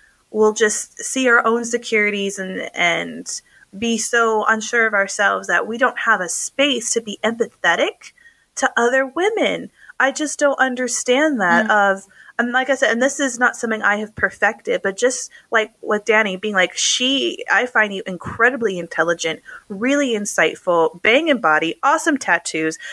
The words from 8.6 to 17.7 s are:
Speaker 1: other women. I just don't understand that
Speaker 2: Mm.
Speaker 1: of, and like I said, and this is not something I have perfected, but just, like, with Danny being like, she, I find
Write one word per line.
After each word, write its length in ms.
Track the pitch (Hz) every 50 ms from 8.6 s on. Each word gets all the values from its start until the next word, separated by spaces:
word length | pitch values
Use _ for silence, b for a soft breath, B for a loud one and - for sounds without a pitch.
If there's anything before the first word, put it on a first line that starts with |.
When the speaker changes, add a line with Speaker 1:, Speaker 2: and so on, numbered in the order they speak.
| 269 - -
Speaker 1:
other 280 | 233 233 240 262 269 269
women. 640 | 254 262 320 370 427 453 403 277 196 175 165 175 196 B B B B B -
I 120 | 247 277
just 280 | 269 - 302 277 - -
don't 200 | 294 285 269 -
understand 800 | 262 262 247 254 254 233 - - - 247 247 269 311 320 285 220
that 260 | 190 175 170 170 226
Speaker 2:
Mm. 240 | 214 214 208 202 196
Speaker 1:
of, 140 | 190 196 - B B B B B B
and 140 | - 233 240
like 180 | 240 262 262 269
I 60 | 269
said, 160 | 262 269 214
and 100 | 226 233
this 180 | 254 277 277 -
is 200 | 285 262 240 233
not 160 | 247 233 -
something 260 | - - 226 220 220
I 160 | 214 202 208
have 180 | 208 214 214 -
perfected, 680 | - - 190 - - 214 208 226 - _ 202 190 185
but 160 | - 196 190
just, 320 | - 240 254 254 - - B B B B B
like, 220 | 240 220 220 214 - _
with 240 | - - 208 208 208
Danny 300 | - 214 220 220 202 185
being 160 | 185 214 214 208
like, 220 | 185 180 180 -
she, 680 | - - - - - 247 262 277 269 240 117 - - - -
I 140 | 185 202 247
find 280 | 247